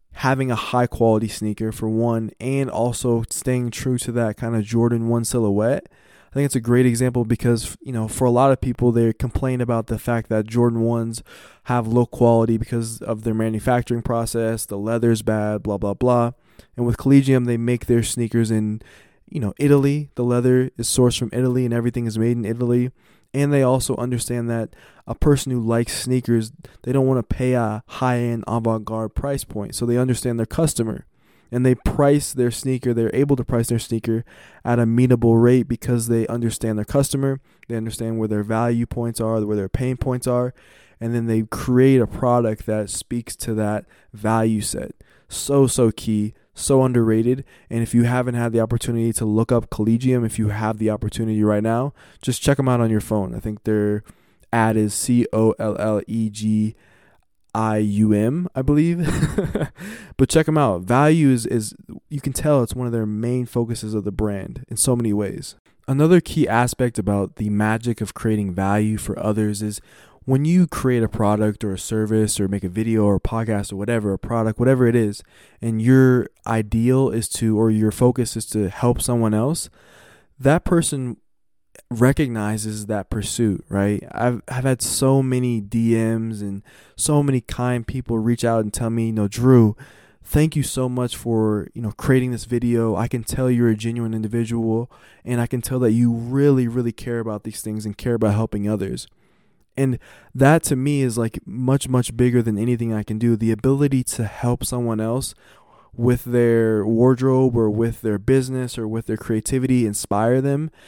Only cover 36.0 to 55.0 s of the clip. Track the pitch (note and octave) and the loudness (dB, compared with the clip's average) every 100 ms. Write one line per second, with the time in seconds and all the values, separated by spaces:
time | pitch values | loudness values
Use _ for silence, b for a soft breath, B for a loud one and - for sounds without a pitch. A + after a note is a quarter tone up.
36 | A2+ A#2 A2 A#2+ A2+ - A2+ G#2+ G#2 C#3 | 0 0 0 -2 -4 -4 -4 -4 0 0
37 | C#3 C3+ C3+ C3+ b b - A2+ A2 - | 0 0 -2 -4 b b -10 -8 -6 -6
38 | A2+ A2+ A2 G#2 G#2 A2+ A#2+ A#2 A#2+ B2 | -6 -4 -2 -2 -2 0 0 0 -2 -4
39 | A#2 A2+ A2 A2+ G#2 G#2 F#2+ - B2+ B2 | -6 -4 -2 -2 0 -2 -2 -2 -2 -4
40 | C3 B2 B2+ B2 B2 b b b b b | -4 -4 -2 -2 -2 b b b b b
41 | A#2 A#2+ A2+ A2+ A2 - - B2 C3+ C3 | -4 -2 0 0 -2 -4 2 4 6 6
42 | A2 - B2+ B2 A#2 G#2+ - G#2+ G#2 - | 2 0 0 2 0 -2 -4 -4 -4 -8
43 | - A#2+ - - B2 G#2+ G#2 G#2 - b | -8 -8 -8 -10 -6 -2 -2 -4 -8 b
44 | b G#2+ G#2+ A2+ A2+ G#2+ - - - - | b -6 -2 0 2 0 -2 -6 -10 -14
45 | b b b - - C#3 C3 - A2+ - | b b b -10 0 4 4 4 2 0
46 | A2+ G#2+ G#2 - _ - - C3+ C3 A#2+ | -2 -2 -2 -8 _ -6 2 4 4 2
47 | A2 A2 A#2 B2+ - b b A#2 A#2 A#2+ | 2 2 2 -2 -6 b b -4 0 2
48 | A#2+ B2 B2 A#2+ A#2 A2+ A2+ A#2 - A#2 | 2 2 -2 -2 0 0 0 -2 -2 -2
49 | A2+ - G#2+ G#2+ A2+ A#2+ - - G#2+ A2+ | -2 -2 0 0 2 0 0 -2 0 2
50 | C3 B2 A2+ - G#2+ G#2 A2 A2 G#2+ G#2 | 2 0 0 -2 -2 -2 -4 -2 -2 -2
51 | G#2+ - A2+ G#2+ G#2+ G#2 A2 A#2 C#3 b | -4 -4 -2 0 2 2 0 -2 -4 b
52 | b b - A#2 - C#3 C3 B2 A2+ G#2+ | b b -6 -2 0 2 2 2 2 0
53 | - G#2+ F#2+ A2+ A2 G#2+ - G#2+ G#2 G#2 | -2 -2 -2 -6 -8 -6 -2 0 0 -2
54 | b b b b _ A#2 A2 A2 G#2+ - | b b b b _ 0 2 2 0 -2